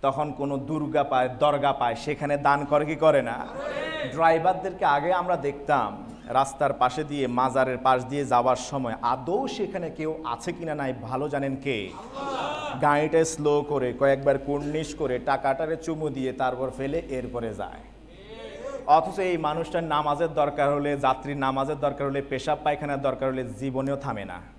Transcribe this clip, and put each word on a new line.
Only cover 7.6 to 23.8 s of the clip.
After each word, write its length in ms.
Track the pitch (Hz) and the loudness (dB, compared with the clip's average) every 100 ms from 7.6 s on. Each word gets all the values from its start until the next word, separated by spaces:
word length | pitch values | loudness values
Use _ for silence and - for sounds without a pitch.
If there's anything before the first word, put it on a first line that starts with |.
| 131 123 127 | 2 2 4
পাশ 120 | 131 120 | 4 2
দিয়ে 140 | 143 139 | -4 2
যাওয়ার 280 | 123 123 123 - | 4 4 2 0
সময় 260 | 139 123 110 120 | -4 -4 -2 0
আদৌ 260 | 131 131 196 269 - | 0 0 -2 -2 -4
সেখানে 320 | 202 190 165 151 | -4 -4 -6 -6
কেউ 120 | 156 160 - | -6 -4 -6
আছে 180 | 117 - | -6 -6
কিনা 220 | 175 160 147 | -6 -4 -4
নাই 120 | 135 127 113 | -4 -4 -6
ভালো 180 | 127 147 | -4 -2
জানেন 200 | 143 139 135 | -2 -2 -2
কে? 120 | 139 117 95 - - - 277 262 294 - 294 127 | -2 -2 -4 -10 -12 -8 -6 -4 -4 -4 -6 0
গাড়িটা 360 | 147 147 156 160 160 | 4 4 4 4 2
স্লো 220 | - 147 147 147 | 2 2 2 2
করে, 180 | 143 127 123 | 0 0 2
কয়েকবার 360 | 139 135 135 135 135 | 2 4 4 2 0
কুর্নিশ 420 | 143 147 151 160 - | -2 -2 -4 -4 -4
করে, 160 | 143 123 120 | -2 -2 0
টাকাটারে 460 | 139 139 135 156 160 | 0 2 0 -2 -4
চুমু 220 | 165 156 156 131 | -4 -4 -4 -2
দিয়ে 140 | 131 127 | -4 -2
তারপর 260 | 131 123 131 123 | -2 -2 -4 -4
ফেলে 200 | 135 131 127 131 | -4 -4 -4 -6
এরপরে 320 | 123 120 113 98 | -6 -6 -6 -6
যায়। 220 | 92 82 - - - - - 220 - - - 175 - 151 | -8 -10 -18 -20 -20 -20 -18 -14 -14 -12 -10 -10 4 6
অথচ 220 | 165 190 185 | 6 -2 -2
এই 60 | 170 156 | 0 0
মানুষটার 380 | 156 165 170 165 | -2 -2 -2 0
নামাজের 360 | 147 151 147 160 151 | 0 2 0 0 2
দরকার 280 | 143 143 143 | 0 2 2
হলে, 160 | 143 143 143 | 2 0 2
যাত্রীর 340 | 131 - 151 143 135 | 2 2 -2 -2 -2
নামাজের 320 | 131 139 147 | 0 -2 0
দরকার 200 | 143 135 139 | -2 0 -2
হলে, 120 | 139 139 | -2 -2
পেশাব 280 | 131 143 147 | -4 0 0
পায়খানার 360 | 151 147 147 139 135 | 0 -2 -2 -2 0
দরকার 200 | 127 135 | 0 -2
হলে 140 | 131 123 - | -2 -4 -4
জীবনেও 360 | 135 131 | -4 -2